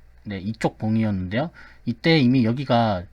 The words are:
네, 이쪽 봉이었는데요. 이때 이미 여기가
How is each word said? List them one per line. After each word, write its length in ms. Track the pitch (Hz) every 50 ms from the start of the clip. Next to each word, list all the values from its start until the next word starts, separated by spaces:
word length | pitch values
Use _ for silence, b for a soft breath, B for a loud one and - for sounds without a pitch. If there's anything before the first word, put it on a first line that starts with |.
| - - - - -
네, 160 | 104 101 95
이쪽 380 | 85 104 110 - - 156 - -
봉이었는데요. 720 | - 110 110 113 110 107 101 92 92 90 98 120 156 170 B B B B B B B
이때 340 | 123 113 - - 165 165 156
이미 240 | 131 120 131 135 117
여기가 600 | 110 117 139 139 - 127 117 117 110 101 90 90 -